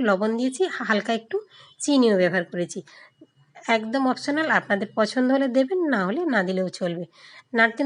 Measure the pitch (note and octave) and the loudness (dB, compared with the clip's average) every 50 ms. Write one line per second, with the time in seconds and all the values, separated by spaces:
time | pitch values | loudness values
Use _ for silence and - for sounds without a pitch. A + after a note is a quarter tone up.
0 | B3+ G#3 G3 F#3 G#3+ A3 A3+ A#3 B3+ C4 C4 - F#4 E4+ - - B3 G3+ A3 G3+ | 0 2 2 2 0 0 0 0 -2 -2 -2 -2 -2 -2 -2 -4 -2 -2 0 0
1 | - - A3+ A3 A3 - - G#4 G#4+ - _ - - - _ - - D4 C#4+ C4+ | 0 -2 -4 -4 -4 -6 -6 -6 -8 -8 _ -20 -20 -20 _ -8 -2 2 4 4
2 | B3 A3 G#3 F#3 F3+ E3+ E3+ F#3 F3 - - F3 F3 F3 - G3 - - - - | 4 4 4 4 2 2 0 -2 -4 -4 -4 -6 -6 -6 -8 -12 -14 -16 -20 -20
3 | - - _ _ - _ _ _ _ _ - - - - A3+ A3 A3 A3 A3+ C4+ | -20 -20 _ _ -20 _ _ _ _ _ -20 -8 -2 0 0 0 0 -2 -2 0
4 | C4 B3+ A#3 - - - C#4+ D#4 D#4+ D4 A3 F#3 - - G#3 G3 G#3+ - - - | 0 0 0 -2 -4 -4 -2 -2 0 2 0 0 0 0 -2 -2 -2 -2 0 0
5 | G#3+ G#3 - B3+ B3+ B3+ C4+ C#4 C#4 C4 A#3 C4 C4+ C4 F#4+ F#4 E4+ D4+ B3+ G3+ | 0 0 2 0 2 2 2 2 2 2 2 2 2 2 0 0 0 0 0 0
6 | F#3 F3+ A3 E4 F4+ D#4+ A#3+ G#3 F#3 F3+ F#3+ F#3 F#3 F3 - - F#3+ F3 E3+ F3 | 0 0 -2 -2 -2 0 0 0 0 0 -2 -2 -2 -4 -4 -4 -4 -4 -4 -6
7 | F3 - _ - - - - - - _ - A3+ A3+ A3+ A3 A3 C#4+ | -10 -12 _ -20 -20 -20 -20 -20 -12 _ 2 2 2 2 2 0 0